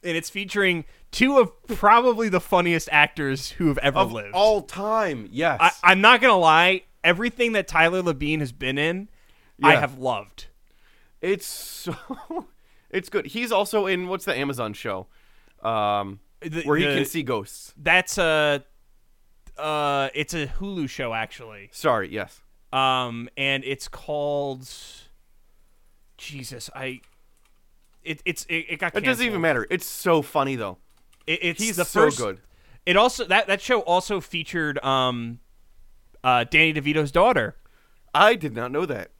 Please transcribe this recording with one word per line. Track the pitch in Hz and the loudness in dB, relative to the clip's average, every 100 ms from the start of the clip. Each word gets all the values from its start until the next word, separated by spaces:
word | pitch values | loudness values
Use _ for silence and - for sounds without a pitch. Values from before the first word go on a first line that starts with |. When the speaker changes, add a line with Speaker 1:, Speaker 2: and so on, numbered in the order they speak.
Speaker 1:
And | 175 165 | -4 -6
it's | 165 | -6
featuring | 196 196 202 196 170 147 - - | -10 -6 0 2 0 -4 -18 -14
two | - 254 277 | 2 4 6
of | 220 - - | 4 0 -10
probably | 220 208 233 254 220 226 | 0 6 6 6 0 0
the | 180 | 0
funniest | - 190 175 165 - | 2 2 2 0 2
actors | 151 147 - 143 135 - | 4 4 2 -4 -4 -8
who | - 165 | -2 0
have | 135 | 2
ever | 139 139 | 0 2
Speaker 2:
Of | 226 | 0
Speaker 1:
lived. | 113 101 | -2 -6
Speaker 2:
all | 175 208 214 | 2 4 4
time, | 196 180 202 220 202 131 101 | -2 -8 -2 0 0 -4 -8
yes. | 110 165 143 | -2 -2 4
Speaker 1:
I, | 170 - | 4 4
I'm | 180 190 | 4 6
not | 214 240 | 8 8
gonna | 254 202 | 6 6
lie. | 160 156 175 190 _ _ | 6 6 6 2 _ _
Everything | 165 175 233 226 240 | 0 2 -2 -2 -2
that | 220 196 | 0 -2
Tyler | 170 165 185 | 2 2 2
Labine | 175 143 147 156 | -2 -4 -2 -4
has | 143 | -4
been | 117 127 139 | -6 -6 -2
in, | 151 180 208 - _ _ _ _ | -2 -4 -10 -20 _ _ _ _
I | 151 | 4
Speaker 2:
Yeah. | 160 | 6
Speaker 1:
have | 147 135 | 2 -4
loved. | 127 110 101 - - _ _ _ _ _ _ _ | -6 -6 -8 -18 -20 _ _ _ _ _ _ _
Speaker 2:
It's | 175 196 - | -4 -4 -4
so, | - - - - 160 - | -14 -14 -14 -10 -10 -10
<laughs> | 269 - 330 - _ _ _ _ | -14 -12 -12 -12 _ _ _ _
it's | 190 180 | -8 -4
good. | 208 143 | -6 -4
He's | 226 240 | -6 -2
also | 214 196 220 190 | 0 0 0 0
in, | 185 180 | -2 -4
what's | 185 - | -6 -4
the | 131 | -4
Amazon | 139 127 113 | -2 -4 -6
show? | 104 117 95 92 _ _ _ _ _ | -6 -8 -8 -10 _ _ _ _ _
Um, | 113 110 104 104 98 101 _ _ | -4 0 0 0 -4 -10 _ _
Speaker 1:
The, | 170 156 | -10 -8
Speaker 2:
where | 143 147 | 0 2
he | |
Speaker 1:
the | 147 | 2
Speaker 2:
can | 135 139 | 0 -2
see | 165 | -4
ghosts. | 131 117 98 - - - | -4 -4 -6 -16 -20 -8
Speaker 1:
That's | 147 175 180 - | 2 2 2 -2
a, | 170 156 151 143 - _ _ _ _ _ _ _ - - | 0 2 2 0 -4 _ _ _ _ _ _ _ -20 -10
uh, | 151 151 147 143 135 | -6 -2 0 0 -2
it's | 139 147 | -4 -6
a | 165 143 | -6 -6
Hulu | - 196 190 139 | -6 -6 -6 -8
show, | - 127 | -6 -6
actually. | 113 110 - 113 104 98 | -4 -6 -10 -18 -20 -20
Speaker 2:
Sorry, | - 156 117 92 | -4 0 2 0
yes. | 107 95 - _ _ _ | -6 -10 -12 _ _ _
Speaker 1:
Um, | 135 131 131 123 117 120 - | 0 0 0 -2 -8 -12 -6
and | 139 139 | -4 -4
it's | 127 135 - | -4 -10 -10
called, | - - 151 147 143 143 131 131 - - - - - _ _ _ _ _ _ _ _ _ _ | -16 -8 -4 -2 -2 -4 -8 -14 -20 -20 -20 -20 -20 _ _ _ _ _ _ _ _ _ _
Jesus, | - 143 123 127 - 131 | -16 -14 -14 -14 -16 -12
I, | 131 131 _ _ _ _ _ _ _ _ _ _ - | -12 -12 _ _ _ _ _ _ _ _ _ _ -12
it, | 151 | -10
it's, | - 165 - | -8 -10 -6
it, | 165 156 | -8 -6
it | 165 | -6
got | 180 196 | -6 -4
Speaker 2:
It | |
doesn't | 214 247 | -2 -2
even | 247 202 | -2 -2
Speaker 1:
canceled. | |
Speaker 2:
matter. | 165 131 110 | 0 -2 -2
It's | 180 - | -6 -6
so | - 190 165 | -6 2 2
funny, | - 156 139 131 | 2 -2 -2 -4
though. | 104 90 _ _ _ _ - | -8 -10 _ _ _ _ -6
Speaker 1:
It, | 160 | -4
it's | 175 170 | -4 -4
Speaker 2:
He's | 220 175 | -4 -2
Speaker 1:
the | |
Speaker 2:
so | 175 202 | -2 4
Speaker 1:
first | - 123 | 2 2
Speaker 2:
good. | 113 95 _ _ _ - - | -6 -8 _ _ _ -12 2
Speaker 1:
It | 180 | 4
also, | 240 247 | 4 2
that, | 214 190 208 | 0 0 2
that | 196 | -2
show | - 247 | 0 0
also | 170 175 180 202 | 2 0 0 -6
featured, | - 175 160 175 156 143 | -6 -10 -6 -4 -4 -2
um, | 135 135 127 120 117 117 _ _ - - - - _ - | 0 0 0 -2 -8 -12 _ _ -20 -20 -20 -20 _ -4
uh, | 127 123 | 2 2
Danny | 117 151 160 | 4 4 4
DeVito's | 151 143 151 147 | 2 -2 0 0
daughter. | 165 208 202 107 - _ _ _ _ _ | 4 4 4 0 -6 _ _ _ _ _
Speaker 2:
I | 143 202 233 | 4 4 4
did | 156 | -4
not | 117 123 | -6 -6
know | 143 170 | -4 -4
that. | 120 85 | -6 -10